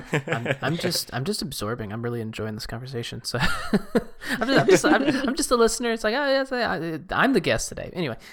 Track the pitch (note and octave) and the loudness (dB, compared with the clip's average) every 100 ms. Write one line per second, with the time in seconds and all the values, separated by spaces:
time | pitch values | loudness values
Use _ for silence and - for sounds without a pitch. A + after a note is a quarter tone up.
0 | - D3+ C#3 C#3+ B2+ C3 C3 E3 F3+ E3 | 0 -2 0 -2 0 0 0 0 0 -2
1 | - B2 C#3 G#3+ F3 - G#2 A#2+ G#2+ A2+ | -4 -4 -2 -4 -6 -4 -4 -4 -6 -4
2 | A#2+ A#2+ A2 A2 G#2+ A2 - A#2 B2+ B2+ | -4 -4 -6 -6 -6 -6 -8 -8 -8 -8
3 | A#2 A#2 - B2 - F5 - G#3 - A#3+ | -8 -8 -6 0 2 2 2 0 2 -2
4 | - - - - A3+ C4 A#3+ F#4 - B3 | -2 -10 -6 -2 4 4 6 6 6 4
5 | C#4 C4+ - C#4+ - B3 A3+ - A#3+ A3 | 4 2 0 -2 2 4 4 4 -2 0
6 | G#3+ A#3+ C#4+ C4+ C4+ B3+ G#3+ F3+ E3 D#3+ | 0 0 2 0 0 -2 -2 -2 -4 -6
7 | - - A3+ A#3+ D3+ A2+ - - - F3 | -4 2 4 4 4 0 0 -8 -8 -4
8 | D3+ A2 - | -4 -4 -12